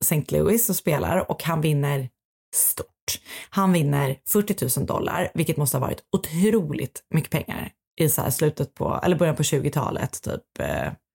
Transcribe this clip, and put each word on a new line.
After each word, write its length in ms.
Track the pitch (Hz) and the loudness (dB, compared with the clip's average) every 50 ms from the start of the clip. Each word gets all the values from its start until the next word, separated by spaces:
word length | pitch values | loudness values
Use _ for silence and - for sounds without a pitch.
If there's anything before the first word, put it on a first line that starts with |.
| - | -2
Saint 280 | - 170 151 143 - | 0 0 0 0 0
Louis 380 | 147 151 156 165 208 233 240 - | 0 2 4 4 4 2 2 0
och 60 | 180 | 0
spelar, 560 | - - 180 156 139 - 85 160 185 - - | 0 0 0 0 2 0 0 0 0 0 -2
och 120 | - - - | -4 -4 -2
han 180 | 160 165 156 | -2 0 2
vinner 480 | 151 160 151 143 143 143 143 139 131 127 - _ _ _ _ _ _ _ - | 2 2 2 2 2 2 0 -2 -2 -6 -10 _ _ _ _ _ _ _ -2
stort. 320 | - - - - - - - _ _ _ - - - - - - - - - | 0 0 0 0 -2 -8 -12 _ _ _ -8 -8 -8 -10 -14 -16 -16 -16 -6
Han 240 | - 196 190 190 180 | -2 0 2 4 4
vinner 440 | 170 151 143 143 139 143 135 139 - _ - - | 4 4 2 2 2 0 0 -2 -4 _ 0 0
fyrtiotusen 520 | 208 208 208 196 - - 127 - 139 - | 2 2 0 -2 -2 -2 -2 0 -2 -2
dollar, 460 | - - - - - - 170 180 - - | -2 -2 -2 -2 -2 -2 -2 -4 -2 -2
vilket 240 | - - 165 156 | -2 0 0 0
måste 200 | - 147 135 - | 0 0 0 0
ha 40 | 131 | 0
varit 220 | 120 - - - - _ - | 0 -2 -2 -6 -4 _ -2
otroligt 880 | - - - 156 170 190 220 220 226 170 147 139 127 127 - - - - _ - | -2 -2 -2 0 2 4 4 4 4 2 0 -2 -4 -6 -6 -8 -14 -8 _ 0
mycket 160 | 160 - - | 0 0 0
pengar 400 | - - - - - - - - - _ _ _ _ - | -2 -2 -2 -4 -6 -8 -8 -10 -12 _ _ _ _ 0
i 80 | 160 151 | 2 2
så 120 | - - | 2 0
här 80 | - - | 0 -2
slutet 440 | 131 - 160 151 151 - 143 - _ | 0 2 0 0 0 0 -4 -6 _
på, 260 | - 143 - - - - | -4 -4 -2 -2 0 0
eller 120 | 175 175 | 2 2
början 200 | 143 170 160 147 | 4 2 2 2
på 80 | - 147 | 2 0
tjugotalet, 800 | - 160 143 - 143 - 147 113 - - - - 127 - - | 0 0 0 0 0 -2 -2 -2 -2 -2 -4 -4 -6 -6 -8
typ, 380 | - - - - - _ _ - | -6 -6 -6 -6 -8 _ _ -6
eh, 320 | - 71 76 73 - - - - _ _ _ | -4 -2 -2 -2 -4 -4 -6 -10 _ _ _